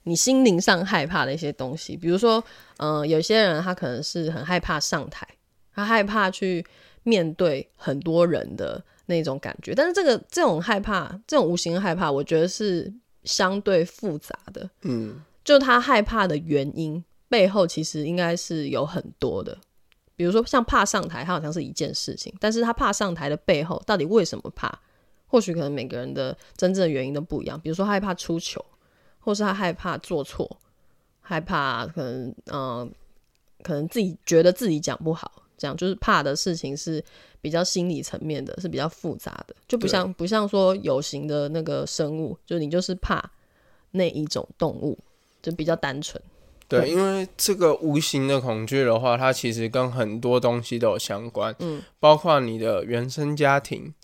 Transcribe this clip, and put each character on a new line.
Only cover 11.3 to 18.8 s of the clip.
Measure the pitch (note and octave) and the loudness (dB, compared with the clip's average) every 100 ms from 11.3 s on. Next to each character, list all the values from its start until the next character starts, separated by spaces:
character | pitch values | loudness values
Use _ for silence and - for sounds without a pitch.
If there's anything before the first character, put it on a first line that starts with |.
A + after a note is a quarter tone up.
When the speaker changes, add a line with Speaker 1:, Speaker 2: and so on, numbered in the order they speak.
| D4+ | 2
Speaker 1:
种 | |
无 | E3 F3 | 4 0
形 | E3+ | 0
的 | E3+ | 0
害 | G3 | 0
怕， | E3 E3 | 0 0
我 | C#3 | 0
觉 | C#3+ D#3+ | 2 2
得 | F3 | 2
是 | - G#3+ F3 F#3+ A3+ _ _ | 0 -2 -2 -4 -12 _ _
相 | - - F#3 G3+ | -6 0 0 0
对 | G3+ F#3 | 2 2
复 | F3 - G#3+ D3+ | 2 -4 -6 -6
杂 | - - - | -10 -16 -14
的。 | - F#3+ _ | -14 -14 _
Speaker 2:
嗯。 | F3 A#2+ A2 C3 - _ | -4 -4 -4 -10 -20 _
Speaker 1:
就 | - C#4+ | 6 6
他 | C4 A#3+ | 8 2
害 | B3 B3+ | 6 4
怕 | A#3+ A3+ | 4 0
的 | F#3+ D3+ | 0 0
原 | D#3+ C#3+ C#3 - | 0 0 0 -4
因， | D#3 D#3 - _ _ | -6 -6 -10 _ _
背 | A3+ F#3+ | 4 4
后 | G3+ E3+ | 4 2
其 | - | 0
实 | D#3+ D#3 D3+ | -4 -4 -2
应 | |
该 | F3+ E3+ F3 | 0 0 -2
是 | - D#3+ C#3 | -2 -4 -2
有 | C3 | -2